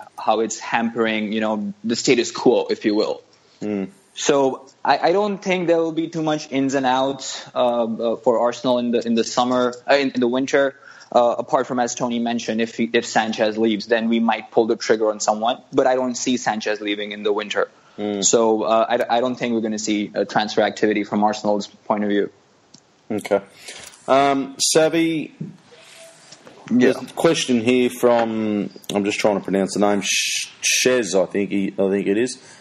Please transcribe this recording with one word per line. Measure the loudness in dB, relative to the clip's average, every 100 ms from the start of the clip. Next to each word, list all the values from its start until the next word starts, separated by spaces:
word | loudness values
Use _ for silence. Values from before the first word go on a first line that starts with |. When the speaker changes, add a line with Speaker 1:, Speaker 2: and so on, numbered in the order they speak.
| -20 -4
Speaker 1:
how | 0 2
it's | 0 -4
hampering, | -4 -2 0 0 0 0 -2
you | -2
know, | -2 -2 -4 -6
the | -4 0
status | 2 2 0
quo, | 0 4 4 2
if | -2 0
you | 2
will. | 0 -4 -10 _ _ -10
Speaker 2:
Mm. | -4 -4 -6 -10 _ -4
Speaker 1:
So | 0 2 2 -2 -10 _
I, | 0 2
I | 2
don't | 2 0 -2
think | -2 -2 2
there | 2
will | 0
be | -2 -4
too | -4
much | -2 -4 -4
ins | -2 0
and | 0 0
outs, | 0 0 -4 -10 -12 -8 -2
uh, | 0 0 -2
uh, | -2 -2 -2
for | -2 0
Arsenal | -2 -2 -2 -2
in | 0
the, | -2 0
in | -2
the |
summer, | -2 -2 0 0 -2 -2 0
uh, | 2
in, | 2
in | 0
the | 0
winter. | 0 0 2 0 -4 -18 -20 0
Uh, | 2 2 0
apart | 0 -2 0
from, | -2
as | -2 -2
Tony | -4 -2
mentioned, | -2 -4 -2 -2
if | -2 -2
he, | 0
if | 0 0
Sanchez | 0 0 0 0 2
leaves, | 2 0 0
then | 0 2
we | 2
might | 2 0 -2
pull | 0 2
the | 2
trigger | 0 2 2
on | 0
someone. | 0 0 0 -4 -2
But | 2 2
I | 2
don't | -2 -4
see | -2 -2
Sanchez | -2 -4 -2 -4
leaving | -2 -4 -6
in | -4
the | -2
winter. | -2 -2 -4 -4 _ _ -8
Speaker 2:
Mm. | -4 -2 2
Speaker 1:
So, | 4 4 2
uh, | 2 2 2 0 0
I, | 0
I |
don't | 0 -2
think | -2
we're | -2
gonna | -2 -4
see, | -2 -2 -2
uh, | -4 -2
transfer | -2 -2 0
activity | 0 2 0 0 -2
from | 0
Arsenal's | 0 0 -2 -2 -4
point | -8 -4 -2
of | 0
view. | 0 -2 -6 _ _ _ -20 _ _ -8
Speaker 2:
Okay. | -6 0 -2 -2 -20 -18 -18 -18 -8 0
Um, | 4 4 2 -2 -4
Savvy, | 2 4 4 2 0 -2 -6 -10 -14 -14 -20 -20 -20 -20 -20 -20 -20 -20 -20 -16 -2
Speaker 1:
Yeah. | 4 4
Speaker 2:
there's | 2
a | -4
question | 2 2 4 2 2
here | 4 2 2
from, | 2 4 4 2 -2 -2 -2 -4 -8 -6
I'm | -2 -2
just | 0
trying | 0 0
to |
pronounce | 0 0 0 0
the |
name, | 2 2
Sh-, | 0 -2 -2 -4 -8 -6
Shez, | -2 2 2 2 2 0
I | 0
think | -2 -2
he, | -2 -2 0
I | 0
think | 0 0
it | 0
is. | -2 -6 -18 -20